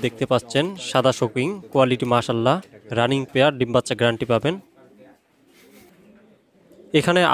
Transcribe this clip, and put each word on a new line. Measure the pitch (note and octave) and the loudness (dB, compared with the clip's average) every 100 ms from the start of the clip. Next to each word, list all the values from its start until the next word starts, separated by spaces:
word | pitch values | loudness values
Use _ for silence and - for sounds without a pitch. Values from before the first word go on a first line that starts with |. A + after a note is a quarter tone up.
| A#2+ | -4
দেখতে | A#2 C3+ | -6 0
পাচ্ছেন, | B2 A2+ C3+ F3 F#3 - | 0 0 -2 -2 -6 -4
সাদা | C3+ B2+ - | 2 2 2
শৌকিং, | A#2+ B2+ D3 G3+ - | -4 -2 -6 -6 -4
quality | C#3 B2+ B2+ A#2+ | 0 2 0 0
মাশাআল্লাহ, | A#2+ B2 A#2 A#2+ F3 - - G#2+ A2+ | 0 0 -2 0 -2 -4 -20 -8 -2
Running | A#2+ C3+ C3 | 0 -2 -2
pair, | C3 C#3+ C3+ | 2 2 2
ডিম | A#2+ A#2+ | 0 0
বাচ্চা | - A#2 | -2 -2
guarantee | A#2+ A2+ B2 | 0 0 -2
পাবেন। | A2+ D3 F#3+ _ _ _ _ - _ _ _ _ _ - - - _ _ _ _ _ _ _ _ - - D#3 | -2 -2 -6 _ _ _ _ -20 _ _ _ _ _ -20 -20 -20 _ _ _ _ _ _ _ _ -20 -2 0
এখানে | F3 F3+ E3 | 2 2 4